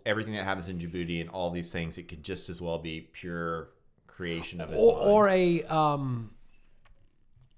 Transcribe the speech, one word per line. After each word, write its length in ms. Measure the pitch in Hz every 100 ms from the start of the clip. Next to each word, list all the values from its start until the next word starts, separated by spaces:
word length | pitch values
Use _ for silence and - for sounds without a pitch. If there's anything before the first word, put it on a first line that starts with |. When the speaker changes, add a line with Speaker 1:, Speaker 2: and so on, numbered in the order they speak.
| 113
Speaker 1:
everything 280 | 107 110 107
that 100 | 98
happens 240 | 98 90
in 80 | 87
Djibouti 400 | 85 90 85 85
and 100 | 82
all 200 | 95 87
these 200 | 87 85
things, 260 | 90 82 -
it 60 | -
could 160 | 82
just 240 | 76 87 -
as 120 | 87
well 160 | 85 82
be 240 | 82 80
pure 680 | - - 87 85 85 82 78 _ _ _ -
creation 540 | - 87 82 - 87
of 80 | 78
his 80 | -
Speaker 2:
Or, 140 | 226 -
Speaker 1:
mind. 120 | 202
Speaker 2:
or 200 | 208 202
a, 340 | 185 180 170
um, 680 | - 160 151 143 135 120 110 - - - - - - - - _ _ - -